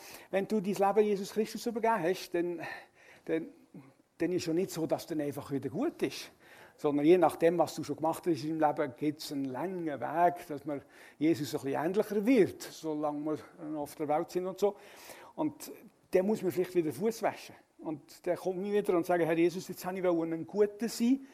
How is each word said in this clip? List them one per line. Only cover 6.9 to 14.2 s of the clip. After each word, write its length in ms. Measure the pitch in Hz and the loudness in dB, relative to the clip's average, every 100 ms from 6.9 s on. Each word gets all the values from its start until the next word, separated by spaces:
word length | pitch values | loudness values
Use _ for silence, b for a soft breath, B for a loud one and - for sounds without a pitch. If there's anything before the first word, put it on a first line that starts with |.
| 143 147 | 4 6
je 120 | 185 | 8
nachdem, 400 | 156 - 165 170 | 6 4 2 4
was 160 | 151 | 0
du 100 | - | -2
schon 120 | 143 143 | -6 -2
gemacht 280 | 156 147 180 | -2 -2 -2
hast 180 | 147 | -2
in 140 | 147 160 | -2 2
deinem 180 | 151 151 | 2 2
Leben, 180 | 147 - | -2 -2
gibt's 360 | 147 147 - | -4 -4 -6
einen 140 | 147 135 | -4 -4
langen 400 | 127 175 185 160 | -4 -4 -4 -6
Weg, 600 | 135 131 156 175 175 - | -4 -2 4 4 4 -8
dass 160 | 143 | -8
man 180 | 156 143 - B B B | -6 -6 -8 B B B
Jesus 360 | 156 135 143 | 2 2 0
ein 80 | 147 | -4
bisschen 220 | 135 135 | -2 0
ähnlicher 420 | 156 190 214 208 208 | 0 0 0 0 4
wird, 360 | 262 160 - | 6 6 2
solange 640 | - - 160 151 151 147 | -14 -10 -6 -2 -2 -2
wir 440 | 151 151 - - 156 | -4 -4 -6 -14 -10
noch 120 | 156 | -8
auf 120 | 143 - | -8 -6
der 120 | 147 | -2
Welt 220 | 151 | 0